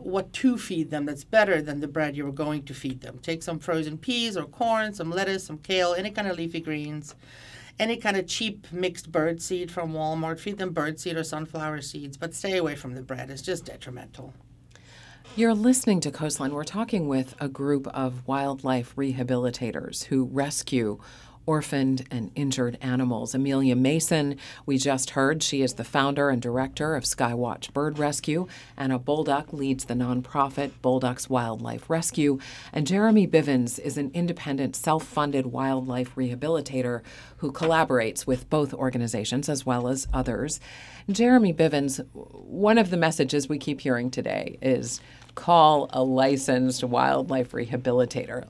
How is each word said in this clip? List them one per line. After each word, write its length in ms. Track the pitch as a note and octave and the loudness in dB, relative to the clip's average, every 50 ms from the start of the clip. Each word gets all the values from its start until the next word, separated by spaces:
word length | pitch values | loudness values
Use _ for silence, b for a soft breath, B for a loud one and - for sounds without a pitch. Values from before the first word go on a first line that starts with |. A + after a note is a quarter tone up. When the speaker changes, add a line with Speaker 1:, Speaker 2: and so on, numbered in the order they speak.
| - | -6
Speaker 1:
what 280 | - F#3 F#3+ F#3 - - | -2 -2 -2 -2 -4 -6
to 260 | - - C4 A#3+ A3 | 2 2 2 2 2
feed 320 | - - F#3 D#3+ D#3 C#3 | -4 -4 -2 -2 -2 -2
them 140 | D3+ D3 C#3+ | -2 -4 -4
that's 180 | D3 C#3+ C#3 - | -4 -6 -8 -6
better 360 | - - A3 G#3 G3 F3+ D3+ | 2 4 6 6 6 4 2
than 200 | D3 D3+ C#3+ C#3+ | 0 -2 -6 -6
the 80 | D3+ | -6
bread 280 | C#3+ D3 D#3+ D3+ D3 C#3 | -4 0 0 0 0 -2
you 100 | C#3+ C#3+ | -4 -6
were 60 | C#3+ | -6
going 300 | C3+ D3 D3+ D3+ D3+ D3+ C#3 | -4 -4 -2 -2 -2 -4 -6
to 80 | C#3 C3 | -8 -12
feed 260 | - - C3+ B2+ B2+ | -8 -8 -8 -8 -8
them. 160 | - B2 B2 B2+ - | -12 -14 -16 -10 -6
Take 180 | E3+ E3 E3 | -6 -6 -6
some 160 | - F3+ E3 | -4 -6 -6
frozen 400 | D3+ - - E3 D#3+ D#3 D3+ D#3 | -6 -2 -2 -2 0 -2 -4 -6
peas 400 | D#3+ - C4 A#3+ A#3+ A#3 A3+ G#3 | -8 -4 -2 -2 0 0 -2 -2
or 80 | F3+ D3 | -4 -6
corn, 480 | - - - A#3+ A3+ A3+ A3 G#3+ G#3+ G#3 | -8 -4 -2 0 2 2 2 0 -2 -4
some 160 | - D#3+ E3 | -6 -6 -4
lettuce, 360 | E3+ F#3 G3 F#3+ F#3+ F#3 - | -2 -2 0 0 -2 -4 -4
some 120 | - D#3 | -8 -12
kale, 380 | D3+ - - F#3+ F#3 F3+ F3 F3 | -12 -4 0 2 2 4 2 2
any 140 | F3+ F#3+ G#3+ | 0 -2 -4
kind 160 | G3+ G#3+ G3+ | -4 -4 -2
of 100 | F#3+ F3+ | -2 -2
leafy 220 | E3 E3 E3 E3 E3 | -2 -4 -4 -6 -6
greens, 560 | E3 D#3 D3+ D3+ D3 D3+ D3+ D3+ D3 - - B B B B B B B B B B B B B | -6 -4 -6 -6 -6 -6 -8 -10 -12 -14 -18 B B B B B B B B B B B B B
any 180 | A3 A3+ A#3 | -2 -2 -2
kind 180 | A#3 - G#3 G3 | -2 -2 0 0
of 120 | G3 F3+ | 0 -2
cheap 440 | F3 - - A3+ A3 G3+ - - - | -2 -4 -4 -4 -4 -6 -8 -14 -10
mixed 400 | E3 F3 F#3 F3+ E3+ - - D#3 | -6 -4 -4 -4 -4 -6 -12 -2
bird 300 | E3 E3 D#3 E3 E3+ E3 | 0 0 0 0 -2 -4
seed 300 | - - F#3 F3+ F3+ E3+ | -4 -4 -4 -4 -4 -6
from 220 | F3 F3+ E3+ D#3+ D#3+ | -6 -6 -4 -4 -4
Walmart. 460 | D#3+ D#3 D#3 D#3+ D#3+ D#3+ D#3+ E3 D#3+ | -2 -2 -2 -2 -2 -2 -2 -4 -4
Feed 200 | - G#3 G3 G3+ | -6 -8 -6 -4
them 140 | F#3+ F#3 E3 | -6 -4 -2
bird 260 | E3 D3 D#3 D#3 D#3 | -2 -2 -2 -4 -4
seed 180 | - F3+ E3 | -6 -4 -4
or 60 | E3 D#3+ | -4 -4
sunflower 580 | D#3 D#3 D#3 D#3 D#3 - D#3+ D#3 D3+ D3+ D3 | -4 -6 -8 -8 -8 -8 -6 -6 -4 -6 -6
seeds, 360 | C#3 - - D3 C#3+ C#3+ C#3 | -8 -10 -10 -10 -10 -10 -10
but 180 | - E3+ E3 E3 | -8 -10 -8 -8
stay 220 | - - G3 F#3+ | -6 -4 0 0
away 180 | F3+ E3 D3 D3 | 2 2 0 -2
from 180 | D3 - C3 B2 | -4 -8 -10 -10
the 80 | C3 | -10
bread. 300 | B2 B2 C3 B2 B2+ C3+ | -8 -8 -8 -8 -8 -10
It's 100 | C3+ C3 | -12 -10
just 240 | - F#3 F3+ - - | -6 -6 -6 -6 -6
detrimental. 720 | C3 A2+ - - C3 B2 B2 - - - - B2 C3+ C3 - - - - - - - B B B B B B B B B B B B - | -12 -16 -14 -14 -14 -14 -14 -16 -16 -18 -18 -18 -18 -18 -20 -20 -20 -20 -20 -20 -20 B B B B B B B B B B B B 0
Speaker 2:
You're 200 | G#3+ A#3 A3+ A3 | 2 4 4 4
listening 440 | G#3 G#3+ B3 B3+ B3+ - A3+ G3 F3 | 6 6 6 4 6 6 4 4 4
to 100 | D#3 D3 | 2 -2
Coastline. 420 | C#3 - D#3 D3+ D#3 - C#3 C#3 C#3+ | -4 -2 -4 -4 -2 -2 -4 -4 -4
We're 100 | C#3+ D3+ | -4 -6
talking 440 | D3+ - G#3 A#3 A#3 A#3+ F#3+ D#3+ | -6 -4 -4 -4 -2 0 0 0
with 280 | C#3+ C3+ C3 B2+ B2+ - - | 2 0 0 0 -2 -6 -8
a 80 | D3 | -8
group 400 | C#3 C3+ - C#3 C#3+ D3 C#3 C3+ | -6 -4 -4 0 0 0 0 0
of 400 | - - C#3 C3 B2+ B2+ B2+ B2 | -4 -4 -2 -2 -2 -4 -6 -4
wildlife 680 | - C3+ C#3 C#3 C#3 C#3 C3+ - C3+ C3 B2 A#2+ - - | -2 -2 0 0 0 -2 -2 0 0 0 0 0 -4 -4
rehabilitators 1120 | C#3 C#3 C3+ B2+ C3 B2 B2 B2+ B2 B2 B2 A#2+ - B2 A2+ - D2+ - - - - - | -4 -2 -2 0 -2 0 0 0 2 2 0 -2 -2 -4 -4 -4 -4 -8 -8 -10 -10 -4
who 200 | - C#3+ C3 B2+ | 0 0 0 2
rescue 760 | C3 C3 C#3 C#3 D3 C#3+ - - - C#3 B2 A2+ G#2 G#2 - B B B B B B B B - | 0 0 -2 -2 -2 -2 -6 -4 0 0 0 2 0 -2 -6 B B B B B B B B -2
orphaned 600 | D#3+ D#3 D#3 D3 - D3 C#3 C3+ C3 C3 C3 B2+ - | 0 0 0 0 0 0 2 2 2 2 0 -2 -6
and 200 | - A#2+ A2 - - | -6 -6 -6 -6 -4
injured 420 | C3+ C#3+ C3+ B2+ C3+ B2 A#2+ A#2 - | -4 -2 -2 0 0 -2 -2 -2 -4
animals. 540 | C3+ B2+ B2+ B2+ C3 B2 A#2+ A2 A#2 A#2 - | -4 -2 0 2 2 0 0 -2 -4 -4 -2
Amelia 420 | C3 C3+ C#3 C3+ C3+ C3+ C3 B2 | 0 0 2 2 4 4 4 4
Mason, 640 | B2 C3 C3+ D#3 E3 D#3 - E3+ D#3 C#3+ C#3 C#3+ C3+ B B B B B | 6 4 4 4 2 2 2 2 2 2 0 -2 -6 B B B B B
we 100 | D3 C#3 | 0 0
just 340 | B2+ C3 C#3+ C3+ C3 - - | 2 2 2 2 0 0 -2
heard, 300 | - C#3+ C3+ C#3 D#3+ D#3+ | 0 2 4 4 4 2
she 220 | - - - C3+ C3+ | 0 0 0 2 0
is 120 | B2 - | 0 0
the 80 | - A#2+ | -4 -8
founder 460 | - - C#3+ C3+ C#3 C#3 C#3+ C#3+ C#3 | -2 2 2 2 2 2 2 4 4
and 120 | C3+ A#2 | 2 2
director 540 | B2 B2 A#2+ C3 C3 C3+ - - D3+ D#3 D#3+ | 0 0 0 0 -2 -2 -2 -2 -2 0 0
of 100 | C3 A#2 | 0 -2
Skywatch 680 | - - - C3 A#2+ A#2+ A#2+ B2 A#2+ - - - - - | -2 0 0 0 0 0 0 -2 -2 -4 -6 -8 -6 -2
Bird 240 | C#3 D3 D#3 D3+ | -2 -2 0 0
Rescue. 500 | D3+ D3 D3 C#3+ - - - D3 E3+ F3+ F3+ B B B B B | 0 0 0 0 -2 -2 -2 -2 -2 -2 -4 B B B B B
Anna 220 | B C3+ C3 C3 B2 | B -2 0 0 0
Bolduc 520 | B2+ C#3+ D3 D#3 D3+ D3 C#3 C#3+ D3 - | 0 0 0 0 2 2 0 0 0 -4
leads 340 | - C#3+ C3+ C3+ C3 C3 - | -6 -4 0 0 0 -2 -2
the 100 | - A#2+ | -4 -2
nonprofit 760 | B2 B2 B2 B2+ B2+ B2+ - - D3 C#3 C#3 C3 C#3+ C#3+ C3 - - - | 0 0 0 0 -2 -2 -2 0 0 0 0 0 -4 -4 -4 -4 -2 0
Bolduc's 440 | B2+ B2+ C3 B2+ B2 B2+ - - | 2 2 2 2 0 -2 -2 -4
Wildlife 600 | - C3 B2 A#2 A2+ A2 A#2 A#2+ A#2 A#2 A2+ - - | -2 0 0 0 0 -4 -6 -6 -6 -8 -8 -4 -2
Rescue. 480 | E3 E3 E3 - - E3 D3 C#3+ C#3 C3+ B B B B B B | -2 0 0 -2 0 2 2 2 2 2 B B B B B B
And 140 | B D#3 D3 | B -2 0
Jeremy 420 | D3+ F3+ G3 G#3+ A3+ A3 G#3+ F#3+ | 2 2 4 4 6 6 6 6
Bivens 520 | - D#3+ D#3 C#3+ C#3+ C3+ B2+ A#2+ A#2 - - | 6 6 4 4 6 2 2 2 2 -2 -6
is 180 | - C#3+ B2+ | -6 -6 -4
an 140 | D3+ C#3+ C3+ - | -4 -4 -4 -2
independent, 600 | F3 F3 E3+ E3+ - - D3+ C#3 C#3 C3+ B2+ C3 | -2 -2 -2 -2 -4 -4 -4 -2 -2 -2 -2 -4
self-funded 720 | - - E3 D#3 D#3+ D#3 - - D#3 D3 C#3+ C#3 C3+ C3 | -2 0 2 2 2 0 -4 -2 -2 0 0 0 0 0
wildlife 680 | B2 B2+ B2+ C3+ C3+ C3+ C3 B2+ C3 B2 B2+ B2+ B2+ - | -2 -2 -2 0 0 0 0 -2 -2 -2 -2 -4 -4 -2
rehabilitator 880 | C3 C3 B2 B2 B2 C#3+ D#3 E3 D#3 C#3+ - C3 B2+ B2 B2 A#2+ A2+ B B B B B B B | -4 -2 -2 -2 -4 -2 0 0 0 0 -2 -4 -2 -2 -2 -2 -4 B B B B B B B
who 140 | B - C#3 | B -6 -6
collaborates 760 | - - E3 D#3+ E3 D#3+ D#3+ D3+ C3+ B2 A2+ A2 - - - | -4 0 2 4 4 4 4 4 4 2 2 2 -2 -4 -2
with 220 | - B2+ B2 - - | -2 -2 -2 0 0
both 240 | D#3 D#3 D3 C#3 - | 2 2 2 2 -2
organizations 760 | - C3+ C3 B2 B2 A#2+ A2+ B2 G#2+ G#2+ - A#2+ C3 D3 - | -2 -2 -2 0 0 -2 -2 -2 -2 -2 -2 -2 -2 0 -2
as 160 | D3 B2+ - | -2 -2 0
well 220 | B2+ B2 A#2+ A#2+ | 0 0 0 0
as 200 | B2 C3+ C3+ - - - | 0 -2 -2 -2 -2 0
others. 460 | C3+ B2+ C3 A2+ G2 B2+ D3 - - B B B B B B B B B B | 0 0 0 -2 -2 -2 -4 -6 -8 B B B B B B B B B B
Jeremy 440 | G3 G#3 A#3 A#3+ B3+ B3 G#3+ F#3 D#3+ | 2 4 6 8 8 8 8 6 4
Bivens, 520 | D#3 D#3+ D#3 D3+ C#3+ C#3+ C#3 C3 - - - - | 4 4 4 4 2 0 0 -2 -4 -8 -12 -14
one 640 | - - - - G2 - - - E3+ G3+ G#3 A3+ | -18 -18 -18 -18 -20 -16 -10 -4 2 4 6 6
of 140 | A#3 G#3+ F3 | 6 6 4
the 60 | F3+ | 4
messages 520 | E3+ E3 D#3+ D#3 - C#3+ C3 D3+ D3 C3+ - | 2 2 2 4 2 2 2 2 0 0 0
we 80 | D3+ | -4
keep 240 | C#3+ - D3+ C#3+ C#3 | -4 -4 -4 -6 -4
hearing 300 | - C#3+ B2 A#2+ B2 B2+ | 0 0 0 0 0 -4
today 480 | B2+ - - - G2+ G2+ - - - - | -4 -4 -4 -2 -2 -4 -4 -8 -10 -4
is, 400 | - C3+ B2+ - A#2+ A#2+ - - B B B B B B B | 0 2 2 2 0 -4 -8 -10 B B B B B B B
"Call 560 | - - - F3 E3+ D#3 D3+ D3+ C#3+ C#3 - - | -6 2 6 8 10 10 10 8 6 2 0 0
a 100 | C3 C3 | 0 2
licensed 800 | C3 C3 C3 C3+ C3+ C#3 C3+ - - B2+ B2+ B2+ B2+ B2+ B2+ B2+ | 2 4 4 4 4 4 2 2 2 2 4 4 2 0 0 -2
wildlife 720 | B2 A#2+ B2 C3 C3+ C3+ C3+ C3 - C3+ C3 B2 B2 - | 0 2 2 4 4 4 2 0 0 0 0 0 -2 -2
rehabilitator. 920 | A#2 A#2 A2+ B2+ B2+ B2+ C3 A#2+ B2+ B2 B2 - A#2+ - - A2+ B2+ - - | -6 -4 -4 -4 -2 0 2 4 4 4 2 0 -6 -6 -6 -8 -10 -10 -10